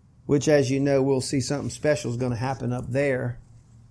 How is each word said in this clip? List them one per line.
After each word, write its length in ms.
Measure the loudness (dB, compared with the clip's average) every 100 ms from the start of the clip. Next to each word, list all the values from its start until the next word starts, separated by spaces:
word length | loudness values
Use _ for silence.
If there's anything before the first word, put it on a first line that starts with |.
| _ -10
which, 220 | 0 0 4
as 240 | 4 4
you 80 | 2
know, 240 | 2 2
we'll 180 | 2 0
see 200 | 0 -2
something 300 | -2 -4 -6
special 400 | -2 0 0 -2
is 60 | -4
gonna 200 | -2 -2
happen 360 | -4 -4 -4
up 160 | -4 -2
there 520 | 0 0 0 -4 -8 -14 -20 -20 -20 -16